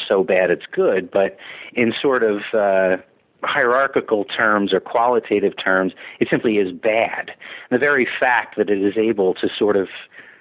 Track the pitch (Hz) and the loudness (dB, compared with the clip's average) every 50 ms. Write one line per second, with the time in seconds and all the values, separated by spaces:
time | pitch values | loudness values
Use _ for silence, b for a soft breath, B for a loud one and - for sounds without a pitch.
0 | - - 104 98 92 - 98 92 92 87 87 - - - - 185 190 156 104 95 | -2 0 0 0 2 2 2 2 2 2 0 -2 -4 -8 -4 0 0 0 0 0
1 | 90 87 - 98 98 98 - B B B B B B B B 123 120 117 110 - | -2 -2 0 0 0 0 -2 B B B B B B B B 0 0 0 0 0
2 | - 143 131 123 113 110 104 101 98 - - 110 101 101 95 95 95 92 92 90 | 0 0 2 2 2 2 0 -2 -4 -2 -2 0 2 2 2 4 4 2 2 0
3 | - _ _ _ _ _ _ - - - - 143 131 120 123 131 139 135 - 139 | -4 _ _ _ _ _ _ -8 -6 -4 -2 0 2 2 2 2 2 2 0 -2
4 | - - 113 104 98 - - - 117 110 107 104 101 95 95 90 - - - 120 | 0 0 -2 -2 -2 -4 -2 0 2 2 2 2 2 2 0 -2 -2 0 0 2
5 | 120 123 123 113 - - 107 101 98 98 - - - 98 95 92 95 92 - B | 2 2 2 0 0 0 -2 0 0 0 -2 -2 -2 0 2 2 2 0 -4 B
6 | B B B B 120 - - 147 - 120 107 104 98 92 90 82 - 110 107 113 | B B B B -2 0 0 0 0 0 2 2 0 -2 -4 -4 -2 0 2 2
7 | 107 - - - - - - B B B B B B B 127 120 131 147 143 135 | 0 -2 -4 -8 -10 -12 -14 B B B B B B B 0 0 2 2 2 2
8 | 120 - - - 135 127 123 113 104 - - - 104 92 104 98 98 101 95 110 | 0 0 -2 -2 0 2 2 0 -2 -4 -4 -2 0 0 0 0 0 0 0 0
9 | 110 113 110 104 95 92 92 - - 98 - - 113 104 101 101 92 - - - | 0 0 2 2 2 0 0 0 -2 -4 -2 0 0 2 2 2 0 -2 -8 -18
10 | - B B B B B B B | -20 B B B B B B B